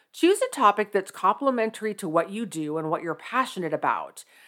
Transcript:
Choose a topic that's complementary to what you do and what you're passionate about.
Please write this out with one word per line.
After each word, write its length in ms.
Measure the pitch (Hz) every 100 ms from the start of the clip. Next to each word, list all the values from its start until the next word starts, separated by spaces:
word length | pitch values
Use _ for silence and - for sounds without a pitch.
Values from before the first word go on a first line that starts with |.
| _
Choose 300 | - 339 415
a 120 | 508
topic 380 | 285 214 208 202
that's 200 | 196 190
complementary 840 | - 185 233 277 240 220 226 220
to 160 | 202 175
what 220 | 165 170
you 160 | 208 214
do 320 | 160 151 160
and 100 | 156
what 140 | 165
you're 100 | 170
passionate 600 | 160 - 247 254 190 165
about. 520 | 151 135 98 71 - - -